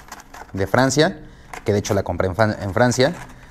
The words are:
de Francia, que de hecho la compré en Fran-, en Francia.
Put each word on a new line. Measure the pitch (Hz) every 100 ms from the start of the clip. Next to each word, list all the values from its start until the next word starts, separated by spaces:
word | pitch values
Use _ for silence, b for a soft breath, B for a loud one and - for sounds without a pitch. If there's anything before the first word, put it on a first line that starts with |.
| - - - - -
de | 95 95
Francia, | - 135 143 170 - B B B B -
que |
de | 104
hecho | - 98
la |
compré | 92 87 92
en | 90
Fran-, | 107 -
en | 98
Francia. | 92 123 120 135 175 - B B